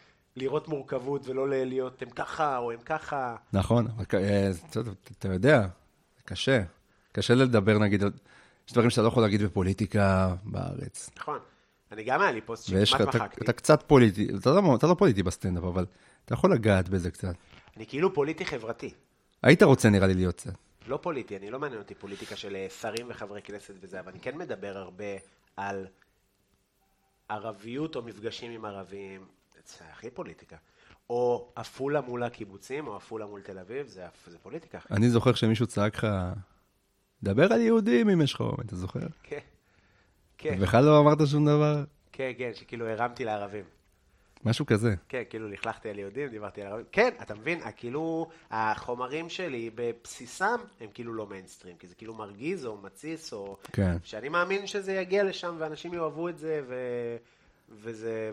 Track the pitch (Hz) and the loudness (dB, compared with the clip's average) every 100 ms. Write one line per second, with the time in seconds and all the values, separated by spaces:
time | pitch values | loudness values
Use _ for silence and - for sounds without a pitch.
0 | _ _ _ - 131 147 156 147 131 135 | _ _ _ -8 -4 -4 -4 -8 -4 -6
1 | 123 143 123 131 139 135 131 131 127 127 | -4 -6 -4 -4 -2 0 -2 -2 -4 -8
2 | 120 - 151 - 151 131 120 117 117 156 | -12 -8 -8 -2 0 0 -4 -8 -6 -6
3 | - 143 127 113 - 95 95 117 113 113 | -4 -4 -4 -8 -4 -2 2 2 2 -4
4 | 95 101 98 101 98 87 - 110 117 98 | -4 -2 2 2 2 -2 -6 -6 -6 -10
5 | - - 98 92 117 147 95 - _ _ | -18 -8 -4 2 6 6 4 -4 _ _
6 | _ _ - 95 - 135 85 - _ _ | _ _ -14 -4 2 2 0 -8 _ _
7 | _ - - 123 131 117 98 107 104 98 | _ -6 4 6 6 6 6 4 4 4
8 | 101 - _ - _ _ - 120 117 120 | 0 -2 _ -20 _ _ -2 4 4 6
9 | 113 123 110 101 101 104 92 95 104 107 | 4 6 4 4 2 2 0 2 0 4
10 | 98 95 92 92 104 98 90 90 95 - | 4 6 4 0 -6 -6 -6 -6 -10 -12
11 | - - - 147 - _ _ _ _ 107 | -18 -14 -10 -10 -12 _ _ _ _ -10
12 | 110 139 196 117 - 113 - 95 101 135 | -2 2 2 0 -6 -10 0 2 4 4
13 | 110 120 104 - - 117 - 151 - 143 | 2 2 -2 -4 -4 -2 4 4 8 8
14 | 117 95 104 98 120 165 190 117 160 175 | 8 6 -2 0 4 4 6 4 4 6
15 | 196 101 90 - 95 90 90 90 87 - | 4 4 0 -2 -4 -2 -2 -2 -2 -6
16 | _ _ - 120 185 156 110 98 90 95 | _ _ -6 2 4 4 4 4 2 -2
17 | 85 - 92 90 _ - - - 110 135 | -2 -6 -8 -8 _ -20 -20 -16 -10 0
18 | 185 185 139 160 180 135 110 113 123 - | 0 2 -2 -2 -6 -6 -8 -8 -10 -14
19 | _ _ _ _ - 160 190 131 113 101 | _ _ _ _ 6 8 10 8 8 6
20 | 95 92 92 87 - 95 _ _ - 135 | 6 4 0 -2 -10 -14 _ _ -8 -6
21 | 175 147 95 98 101 120 147 117 98 101 | -4 -6 -8 -12 -10 -8 -8 -10 -14 -16
22 | 98 98 107 101 104 98 95 - 113 107 | -14 -14 -12 -12 -10 -8 -10 -8 -6 -6
23 | 120 110 104 104 - 101 - 98 92 92 | -8 -12 -12 -14 -14 -16 -16 -20 -16 -14
24 | 92 87 127 143 180 107 101 98 92 92 | -14 -12 -10 -10 -10 -8 -8 -10 -12 -12
25 | 101 98 - _ _ - 98 98 95 _ | -10 -10 -14 _ _ -10 -6 -6 -10 _
26 | _ _ _ _ _ _ _ _ _ _ | _ _ _ _ _ _ _ _ _ _
27 | _ _ _ 107 107 101 110 127 156 143 | _ _ _ -8 -8 -10 -10 -8 -6 -8
28 | 117 101 113 - 117 117 107 98 92 98 | -10 -10 -10 -10 -12 -10 -10 -10 -12 -14
29 | 98 95 95 _ _ _ _ - 80 80 | -14 -16 -20 _ _ _ _ -20 -20 -18
30 | 113 - 143 82 - 82 _ _ _ - | -16 -14 -16 -16 -20 -20 _ _ _ -20
31 | _ 120 123 120 120 - 117 - 135 147 | _ 0 2 0 -4 -14 -14 -8 -2 -2
32 | 123 120 120 120 104 98 - 139 147 101 | -2 -6 -6 -8 -16 -16 -10 -10 -8 -12
33 | - 110 107 101 95 95 90 123 135 92 | -12 -12 -10 -14 -14 -16 -12 -12 -12 -14
34 | 87 - - 85 - 147 - 92 - 101 | -18 -18 -20 -20 -16 -16 -14 -18 -6 2
35 | 117 117 127 117 113 110 117 - 104 - | 4 4 2 2 2 2 0 0 -2 0
36 | 110 101 90 98 - _ _ _ _ _ | -2 0 -2 -6 -12 _ _ _ _ _
37 | _ _ 98 101 185 233 233 226 208 240 | _ _ -2 4 4 4 4 4 4 4
38 | 220 180 143 - 117 - 107 90 92 - | 6 4 4 0 -4 -4 -6 -8 -8 -6
39 | - - - 147 - _ _ _ _ _ | -10 -12 -14 -14 -14 _ _ _ _ _
40 | _ _ _ _ - 92 92 117 143 151 | _ _ _ _ -6 0 4 6 8 8
41 | 147 151 151 147 151 147 151 147 143 _ | 8 6 4 4 4 4 4 0 -4 _
42 | _ - 131 120 123 107 - 120 113 110 | _ -8 -8 -6 -8 -8 -12 -8 -6 -2
43 | 120 120 117 107 101 104 92 _ _ _ | -4 -4 -4 -4 -6 -10 -14 _ _ _
44 | _ _ _ _ 107 117 151 107 117 98 | _ _ _ _ -4 -2 2 2 2 -2
45 | - 127 113 110 110 98 110 107 110 101 | -6 -10 -8 -10 -10 -8 -8 -8 -10 -10
46 | 98 113 143 110 104 104 98 107 113 - | -10 -8 -10 -10 -12 -12 -10 -10 -4 2
47 | 240 - 101 107 120 170 120 - 120 139 | 2 2 -12 -10 -6 -6 -6 -10 -8 -6
48 | 165 160 165 - _ 107 110 107 - 123 | -4 -4 -6 -12 _ -2 -2 -2 -4 -8
49 | 127 151 170 165 180 127 113 110 120 117 | -6 -8 -8 -8 -8 -6 -8 -6 -6 -6
50 | - - 123 - 196 240 - _ 110 101 | -14 -18 -16 -4 -2 -2 -6 _ -18 -14
51 | 117 113 104 98 92 - 92 87 90 87 | -10 -10 -10 -12 -16 -20 -20 -20 -20 -20
52 | 113 110 104 101 139 190 127 107 98 - | -18 -14 -14 -10 -8 -6 -8 -10 -14 -14
53 | 151 160 - 110 98 98 - - 95 87 | -12 -12 -10 -12 -12 -14 -8 -2 0 0
54 | - 107 135 170 180 196 196 208 190 190 | -6 -12 -4 0 0 -2 -4 -8 -4 -6
55 | 180 196 196 175 175 165 156 151 170 175 | 0 0 0 -2 -8 -6 -8 -8 -8 -4
56 | 156 147 175 165 160 156 131 127 123 120 | -4 -4 -6 -6 -6 -4 -4 -8 -6 -6
57 | 120 117 - _ _ _ _ 110 107 113 | -6 -8 -14 _ _ _ _ -16 -12 -8
58 | 113 113 110 | -6 -6 -6